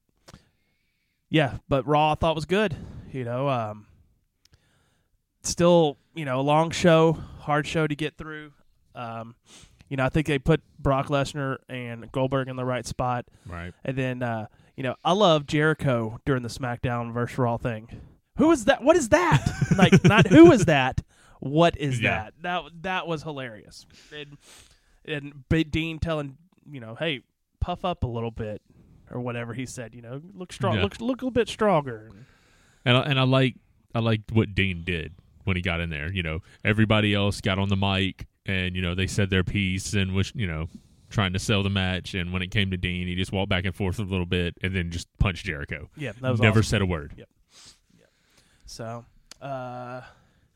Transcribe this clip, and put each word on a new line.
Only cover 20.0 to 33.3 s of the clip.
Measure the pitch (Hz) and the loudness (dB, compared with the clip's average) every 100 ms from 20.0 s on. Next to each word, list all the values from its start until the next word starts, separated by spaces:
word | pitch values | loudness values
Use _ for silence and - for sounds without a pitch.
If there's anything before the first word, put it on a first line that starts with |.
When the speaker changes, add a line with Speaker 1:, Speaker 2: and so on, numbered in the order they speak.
Speaker 1:
not | - 202 196 | 6 6 8
"Who | 233 339 | 12 12
is | 262 170 | 10 4
that?" | 143 127 - - _ _ - | 2 0 -4 -8 _ _ -12
"What | 131 147 170 - | -2 4 4 4
is | 143 123 | -2 -2
Speaker 2:
Yeah. | 107 92 | -2 -2
Speaker 1:
that?" | 107 - | -6 -12
That, | 175 175 151 165 | -8 -8 -8 -10
that | 180 185 160 | -6 -6 -4
was | 160 | -6
hilarious. | 156 139 127 107 - - - - - | -8 -10 -10 -12 -20 -20 -20 -20 -20
And, | 151 147 143 - - - _ _ _ | -18 -16 -20 -20 -20 -20 _ _ _
and | - 147 143 147 - | -10 -10 -10 -10 0
B-, | 160 | 2
Dean | 160 160 165 160 | 2 -2 -4 -4
telling, | 165 156 143 135 175 _ - | -4 -4 -6 -12 _ _ -20
you | 143 | -16
know, | 113 | -14
"Hey, | 117 165 135 - _ _ _ | -8 -6 -6 -10 _ _ _
puff | - 175 | -8 -4
up | 185 175 | -6 -4
a | 127 | -6
little | 117 117 | -4 -6
bit," | 117 107 104 _ _ - - - | -6 -8 -10 _ _ -20 -20 -12
or | 123 | -8
whatever | 123 120 117 | -6 -6 -8
he | 117 123 | -8 -10
said. | - 113 | -10 -14
You | 120 | -16
know, | 117 135 175 | -14 -14 -14
"Look | 196 180 | -16 -14
strong, | - 196 - | -4 0 2
Speaker 2:
Yeah. | |
Speaker 1:
look, | 202 - | 0 -4
look | 233 254 | -6 -4
a | 254 | -2
bit | 240 220 | 0 0
stronger." | - - 170 139 110 110 98 131 _ _ _ _ _ | 2 4 4 2 -8 -14 -20 -20 _ _ _ _ _
Speaker 2:
And | 123 123 | 2 2
I, | |
and | - 135 | 2 2
I | |
like, | 131 | 4